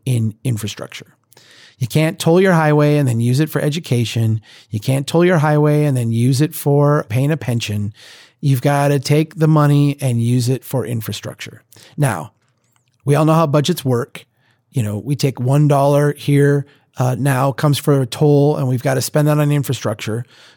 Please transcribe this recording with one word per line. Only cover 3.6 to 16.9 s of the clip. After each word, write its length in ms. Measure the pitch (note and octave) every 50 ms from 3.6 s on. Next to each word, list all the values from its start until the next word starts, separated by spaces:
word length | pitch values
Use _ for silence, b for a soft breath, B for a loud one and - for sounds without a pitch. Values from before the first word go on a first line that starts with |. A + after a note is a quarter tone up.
education. 800 | C#3+ D3+ C#3+ F3 E3 - B2+ A#2+ A#2 - - A#2 A2+ A2 A2 A2 B B B B B B
You 100 | - G#2+
can't 260 | - - C3 C#3 C#3+
toll 180 | - - E3 F3
your 140 | F3 F#3 D#3
highway 460 | C#3+ D#3 D3+ D3 D3 D3+ D3 D3+ D3
and 120 | D3 C3+
then 140 | B2+ A#2 A#2
use 300 | A2+ A2+ A#2+ B2+ C#3 A#2+
it 140 | D3+ D3 -
for 500 | - - D3 C#3+ C#3+ C#3+ C#3+ D3 D3+ - -
paying 220 | G#2 B2+ C3+ C#3+
a 60 | D#3+
pension. 560 | D3 - - A#2+ A#2 - - G#2 G#2 G#2 G#2 - B B B B B B B B B
You've 220 | - C#3+ C3+ B2 -
gotta 360 | D3 C#3+ C#3+ C#3+ C#3+ C#3+ C#3
take 380 | C3 - D3 D3+ D#3+ D#3 -
the 120 | D#3 D#3+ D#3
money 480 | D#3 D3+ D3 C#3+ D3 C#3+ C#3+ C#3+ C#3 -
and 220 | C#3 C3 A#2+ A#2 A#2
use 260 | A#2+ B2 B2+ A#2 B2
it 160 | C3+ A#2 -
for 200 | - - C3 G2
infrastructure. 760 | F#2 B2 A2+ A2 - G#2+ - - - C2+ - - - - - _ _ B B B B B
Now, 360 | - D3 C3 G2+ D#2+ D2+ - _ _ _ _ _ _ _ _ _ _ _ _ _ _ -
we 100 | C3 C#3+
all 100 | C#3+ D#3
know 100 | D#3 D#3+
how 120 | E3 E3
budgets 380 | D3 C3+ D3+ C#3 - F3 - -
work. 400 | C3+ B2 A#2 C3 - _ - - _ _ _ _ _ _ _ _ _
You 120 | - C3+ A2
know, 160 | G#2 G#2 G#2
we 180 | - B2+ D3
take 240 | - - C#3 B2 -
one 280 | A#2+ B2+ C#3 D3 D3+ C#3+
dollar 440 | D3 C#3 C#3 C#3+ D3 C#3+ D3 D3 C#3+
here, 520 | - - C#3+ C#3+ C#3+ C#3+ C#3+ C#3+ C#3+ C#3 b b b b b